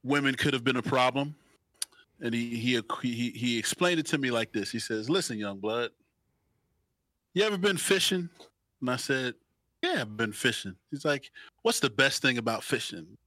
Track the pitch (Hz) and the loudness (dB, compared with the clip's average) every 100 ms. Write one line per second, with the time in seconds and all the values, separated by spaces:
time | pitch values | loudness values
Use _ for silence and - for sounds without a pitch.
0 | 127 143 139 127 151 131 117 127 113 135 | 2 2 4 2 0 2 2 0 2 4
1 | 127 131 143 151 _ _ _ _ - - | 4 2 -4 -6 _ _ _ _ -12 -12
2 | _ _ 120 117 120 117 120 120 107 - | _ _ -2 -2 -2 -2 0 0 -2 -4
3 | 127 117 120 117 123 117 - - 175 170 | -2 -2 -4 -2 -2 0 -2 0 2 2
4 | 147 151 131 117 113 113 98 117 - 110 | 0 -2 0 0 0 -4 -4 -6 -4 -4
5 | 110 185 170 110 101 98 104 117 117 _ | 0 -2 0 -4 -6 -4 -4 -2 -4 _
6 | _ _ _ _ _ _ _ _ _ _ | _ _ _ _ _ _ _ _ _ _
7 | _ _ _ 180 214 202 196 180 - 190 | _ _ _ 2 2 2 0 0 2 2
8 | - 185 170 _ - _ _ _ 127 123 | 4 0 -2 _ -20 _ _ _ -4 -2
9 | - 135 127 120 _ _ _ _ 349 311 | 0 -2 -2 -6 _ _ _ _ -2 -2
10 | 113 107 113 98 127 110 98 92 _ 143 | -4 -2 -2 2 0 0 -6 -12 _ -4
11 | 151 143 - - - _ 220 233 135 110 | -2 -2 -4 -20 -20 _ 0 2 0 4
12 | 135 - 139 123 113 113 - 120 - 90 | 2 4 2 2 0 -2 -2 -2 -2 -10
13 | 80 107 | -14 -20